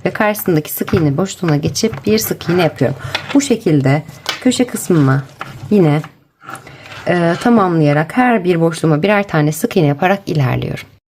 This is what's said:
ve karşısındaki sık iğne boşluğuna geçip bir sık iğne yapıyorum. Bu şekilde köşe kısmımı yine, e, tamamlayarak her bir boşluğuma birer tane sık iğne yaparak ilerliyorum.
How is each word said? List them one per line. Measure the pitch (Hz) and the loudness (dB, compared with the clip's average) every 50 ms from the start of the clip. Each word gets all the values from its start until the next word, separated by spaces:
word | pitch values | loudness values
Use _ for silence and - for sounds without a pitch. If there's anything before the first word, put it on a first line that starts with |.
| - | -6
ve | 180 | -6
karşısındaki | - - 220 208 214 208 - - 170 151 151 - | -2 0 -2 0 -2 -2 -2 0 0 0 0 -2
sık | - - - - - | -8 -8 -4 -2 0
iğne | 190 156 147 139 | 0 2 0 0
boşluğuna | 151 190 190 - - 180 165 147 | 0 -4 -4 -4 -4 -2 0 0
geçip | 143 151 160 - - - 220 - - - | 0 -2 -4 -4 -2 -2 -2 -4 -4 -2
bir | 202 214 220 | 0 0 0
sık | 214 - 190 - - 165 | 0 -4 -6 -6 -2 -2
iğne | 170 180 | 0 2
yapıyorum. | 170 - - - 135 113 135 - - - - - - - - | 2 0 0 0 -2 -2 -2 -6 -10 -8 -8 -8 -8 0 0
Bu | 277 | 0
şekilde | 277 - 233 226 - 185 156 143 131 135 139 160 160 - - - - - - - | 2 2 -2 0 2 2 2 2 4 2 0 0 -2 -6 -18 -12 -12 -12 -12 -2
köşe | - 254 247 - 247 | 0 0 2 2 -2
kısmımı | 247 - 214 - - 180 156 139 135 135 143 139 - - - - - - - - - | -2 -2 -10 -2 0 2 4 4 4 2 0 -2 -8 -16 -16 -16 -16 -14 -16 -4 0
yine, | 208 202 175 151 147 156 156 - _ _ _ _ _ _ - - - - - - - - - - - - - - | 2 4 4 4 2 0 -2 -8 _ _ _ _ _ _ -18 -18 -18 -18 -18 -20 -20 -20 -20 -18 -18 -8 -4 -2
e, | 175 175 170 165 175 180 | 0 2 2 0 0 0
tamamlayarak | - 240 233 220 190 180 170 165 151 143 143 147 160 160 - | 2 2 4 4 4 2 2 2 2 4 2 2 0 0 0
her | 247 254 247 233 214 175 | 0 2 2 2 2 2
bir | 180 180 165 | 0 2 2
boşluğuma | 165 165 160 - - 160 156 143 | 2 0 0 0 0 2 2 2
birer | 156 196 214 202 202 - | 2 2 2 0 0 0
tane | - 160 147 151 | 0 2 2 2
sık | 156 - - 233 - | 0 -2 -4 0 2
iğne | 196 156 | 2 2
yaparak | 143 143 139 185 180 196 196 - | 2 2 0 0 0 0 0 -2
ilerliyorum. | - 160 151 135 127 123 123 127 - - - - - - _ _ | -4 0 0 0 0 0 -2 -4 -6 -8 -10 -12 -18 -20 _ _